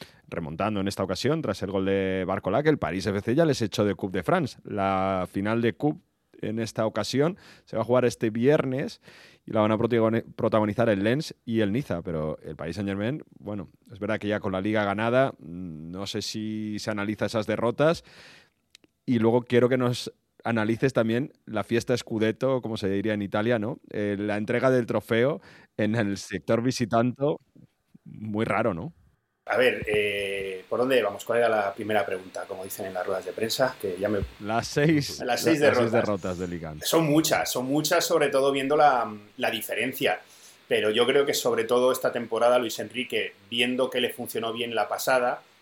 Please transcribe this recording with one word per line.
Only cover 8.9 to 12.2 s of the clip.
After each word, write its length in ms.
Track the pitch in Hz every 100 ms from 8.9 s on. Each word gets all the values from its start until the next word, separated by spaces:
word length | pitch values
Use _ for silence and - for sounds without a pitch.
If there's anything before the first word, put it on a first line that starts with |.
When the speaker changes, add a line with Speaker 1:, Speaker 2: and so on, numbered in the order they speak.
| - - - - _
Speaker 1:
y 60 | -
la 80 | 110
van 140 | 107
a 40 | 107
protagoni-, 460 | 113 117 110 113 - -
protagonizar 500 | 110 110 107 104 117
el 160 | 98
Lens 320 | 107 143 - -
y 160 | - 110
el 140 | 101
Niza, 280 | 120 - 85
pero 380 | 87 80